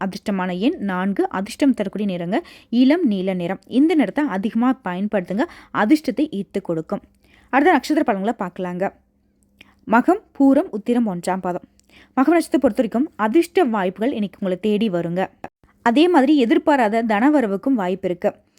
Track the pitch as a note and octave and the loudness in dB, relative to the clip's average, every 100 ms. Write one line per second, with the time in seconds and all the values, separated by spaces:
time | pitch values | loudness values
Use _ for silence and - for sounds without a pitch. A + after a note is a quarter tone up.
0 | F#3+ G3 - G3 F#3 F3+ A#3 F4 G3+ F3+ | -6 -8 -6 -4 -4 -2 -2 -2 -4 -4
1 | F#3+ G3 F#4 F#3 G3 - C#4+ A3+ G3 G3 | -2 -2 -4 -4 -8 0 0 2 -2 -4
2 | G3+ F3 F3 A3 F4 - _ A#3 B3+ E4 | -6 -4 -4 -4 -6 -14 _ 2 4 4
3 | D#4 G3 F#3 F#3 E3+ F#3+ - A#3+ D#4 E4+ | 2 0 -2 -4 -4 -6 -4 0 2 2
4 | G3+ A#3 D4 F#3+ G#3 A3+ B3 C4 F#3+ F3+ | 0 0 -4 -2 -4 0 0 0 -4 -6
5 | G#3 G#3 F3+ F#3+ E4+ - - - G#3+ D4+ | -2 -2 -2 -4 -4 -8 -8 -2 2 2
6 | - G3+ D4+ G3 G3 G3+ - E3 D#3 - | 0 -4 -4 -4 -8 -6 -4 -6 -4 -8
7 | - _ _ _ _ C4 C#4+ D#4 - D4+ | -10 _ _ _ _ 2 4 4 2 0
8 | C#4 G3 G3 A#3+ F3+ - F3+ F3+ G3 - | 0 -2 -2 -4 -8 -8 -8 -4 -6 -8
9 | _ _ _ _ _ _ _ _ - A3 | _ _ _ _ _ _ _ _ 0 2
10 | B3 G4 - - C4+ C4+ F#4 G#3+ A3 A#3+ | 2 0 -2 0 4 4 0 -4 -4 -2
11 | A3+ F3 F3+ F#3 F3+ F3 - _ _ _ | -2 -4 -4 -4 -4 -8 -10 _ _ _
12 | _ - C4+ E4+ D#4 E4 C4 G#3+ A3+ A3+ | _ 0 2 2 2 0 0 0 -2 -2
13 | D#4 - G#3+ D4+ E4 - C4+ A3 F#3 F#3+ | -4 -2 0 0 0 0 0 0 -2 -2
14 | A3+ A#3+ G#3 - F#3+ F3+ G#3+ G#3 A3 F3 | -4 -2 -6 -6 -4 -2 0 0 0 -2
15 | E3+ F3 F#3+ _ - _ _ _ A#3 A#3 | -4 -4 -6 _ -20 _ _ _ 0 4
16 | F4 E4+ C4+ D#4 A#3 D#4+ - C#4+ A3 A3+ | 4 4 4 4 4 2 2 2 2 0
17 | A3+ G3+ C4 D4+ A3+ G3 C4+ C4 F3+ F#3 | 0 2 2 2 0 -2 -2 -2 -2 -4
18 | F#3 F3 G#3 - _ | -4 -4 -4 -4 _